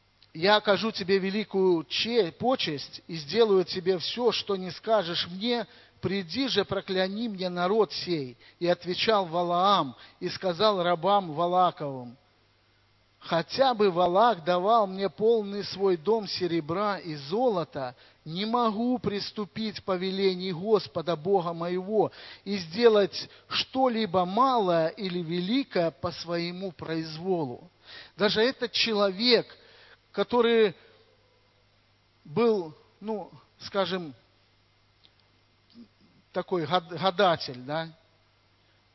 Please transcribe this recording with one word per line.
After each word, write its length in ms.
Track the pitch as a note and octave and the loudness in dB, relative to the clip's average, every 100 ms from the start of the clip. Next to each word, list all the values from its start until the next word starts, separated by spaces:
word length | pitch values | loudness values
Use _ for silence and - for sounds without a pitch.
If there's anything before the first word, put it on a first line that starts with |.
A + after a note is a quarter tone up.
| _ _ _ | _ _ _
«Я 260 | E3 F#3 G#3+ | -2 4 4
окажу 340 | G#3+ F#3 A3 | 4 2 0
тебе 260 | - F#3 G3 | -2 0 0
великую 680 | F#3+ G#3 G#3 F#3+ F#3 E3+ - | 0 -4 -2 2 2 2 -2
че-, 460 | - A3 A#3+ E3+ | -4 0 2 0
почесть 720 | - A#3 C4 F3+ C#3 - - - | 0 -2 0 -2 -6 -10 -16 -12
и 80 | E3 | -12
сделаю 500 | C#3 F3 A3 F#3+ F3 | -2 2 4 4 2
тебе 320 | F#3 F3 F#3 | -2 -2 -2
все, 340 | - A3+ A#3+ | -2 -2 0
что 240 | - - F#3+ | 0 -2 -6
не 140 | F#3 | -6
скажешь 580 | - G#3+ G#3+ E3 E3 F3 | -8 0 0 0 -4 -6
мне. 380 | F#3 A#3 A#3+ G3 - - _ | -6 -4 -4 -6 -14 -20 _
Приди 460 | F3+ G3 E3 G3+ C4+ | -4 -4 -4 -4 -2
же, 160 | F#3 F#3+ | 0 -2
прокляни 640 | G3 - F#3 F#3+ G3+ A#3+ | -4 -4 -2 -2 -4 -6
мне 200 | F#3+ F3+ | -6 -6
народ 440 | F3 F3+ A3 G3+ | -2 2 2 2
сей». 440 | - F3 E3 C3 A#2 - - | -2 -4 -4 -6 -12 -20 -2
И 80 | E3+ | 0
отвечал 580 | F3 F3 F3+ A3+ G#3 F3 | 0 -2 -2 2 2 2
Валаам 720 | E3+ F3 F3 F#3+ F#3+ C#3 - - - | -2 0 2 4 4 0 -6 -18 -10
и 100 | F3 | -8
сказал 540 | - F#3+ E3 G#3+ G3 | -4 -4 2 2 2
рабам 500 | F3 F3 F3+ G3+ F3+ | 2 2 2 2 2
Валааковым: 840 | D3 F3 F3+ F3 - D3 C3 A#2+ A#2+ _ _ _ _ _ _ _ _ _ _ | -2 0 4 2 0 -6 -8 -12 -16 _ _ _ _ _ _ _ _ _ _
«Хотя 540 | - E3+ E3 - C4 | -4 -2 0 2 2
бы 160 | A3 G3+ | 4 2
Валаак 540 | E3+ F3+ F#3 A#3 F3+ | 4 2 4 4 2
давал 420 | D#3+ F3+ F#3+ A#3 G3 | 0 0 4 4 2
мне 240 | F#3+ G3 | -2 -4
полный 540 | - G#3+ A#3 G3+ G3+ | 0 2 2 0 -6
свой 340 | F3+ F#3 G3 F3 | -8 -2 0 2
дом 300 | D3+ A3+ F#3+ | 0 -2 -2
серебра 720 | - F3+ E3 D3+ F3 G#3 F#3 | -4 -2 -2 -2 -2 -2 -4
и 160 | E3+ D3+ | -6 -10
золота, 800 | C#3 G#3 B3+ F#3 D3+ D3 B2+ - - _ | -6 0 0 0 -2 -6 -8 -10 -20 _
не 220 | D#3 E3+ G#3+ | -10 -6 -2
могу 540 | B3 A3+ G3+ B3 B3 | 0 0 0 0 -2
приступить 840 | G3+ G3+ - - G3 - A3 - | -2 -4 -6 -8 -8 -6 -8 -6
по 120 | - F3+ | -4 -2
велению 640 | F#3 F#3+ G3 F3+ F#3+ E3 | -2 0 0 0 -4 -4
Господа 560 | G3+ G#3 - F3 D#3 D#3+ | 2 2 2 -6 -4 -2
Бога 380 | E3 G3 E3+ | 0 0 0
моего 580 | E3+ E3+ F#3 F#3 G#3+ D3+ - - - | -4 -4 -4 -2 0 0 -2 -20 -14
и 140 | G3 G3+ | -6 -6
сделать 720 | D#3+ F#3+ A#3 G#3 G3 - - - - | -6 4 6 6 4 -2 -14 -18 -8
что-либо 800 | - - C4 C4 A3+ G#3+ F#3 F3+ | -6 -4 0 2 2 0 0 0
малое 640 | G#3 C4+ A#3+ F#3 E3 D#3+ | 2 2 4 2 2 2
или 340 | - F#3+ F3+ | -2 -6 -4
великое 640 | D#3+ F3 F3+ C4 C4 F#3 E3 | -4 -4 0 -2 0 0 -2
по 220 | - F3 | -2 -8
своему 600 | - E3+ E3+ E3+ F3+ F#3+ | -8 -6 -4 -4 -8 -10
произволу». 960 | - D#3 E3 D#3+ D#3 F#3 F3 C3+ A#2+ - _ - - - - | -10 -6 -6 -6 -6 -2 -2 -2 -8 -16 _ -20 -20 -14 0
Даже 260 | G#3 G3+ | 0 2
этот 300 | A#3+ - A#3+ | 0 0 -4
человек, 720 | - A#3 G#3 G3+ F#3 B3 A3 - - - - - - _ | -2 0 2 0 2 4 4 2 -10 -20 -20 -20 -20 _
который 640 | - G3+ A#3+ A#3 A#3 G#3 - - _ _ _ _ _ _ _ _ _ _ _ _ _ | -4 0 4 6 6 4 2 -16 _ _ _ _ _ _ _ _ _ _ _ _ _
был, 520 | - D#3 A#3 G#3+ D#3+ - _ _ | -6 0 2 2 -2 -12 _ _
ну, 320 | G#3 G#3 - C#3 _ _ | -8 -8 -10 -18 _ _
скажем, 540 | - G3+ F3 F#3 D#3+ B2 _ _ _ _ _ _ _ _ _ _ _ _ _ _ _ A#3 A3+ _ _ _ _ | -6 -2 -2 -4 -8 -14 _ _ _ _ _ _ _ _ _ _ _ _ _ _ _ -20 -20 _ _ _ _
такой 360 | F#3 - F3+ D3 | -8 -4 -4 0
гад-, 220 | F3+ E3+ | -2 -2
гадатель, 720 | E3 F#3 F3+ F#3+ D#3+ - B2 | -4 -2 2 2 2 -4 -12
да, 280 | B2+ D#3 E3 - _ _ _ _ _ _ _ _ _ | -8 -8 -8 -14 _ _ _ _ _ _ _ _ _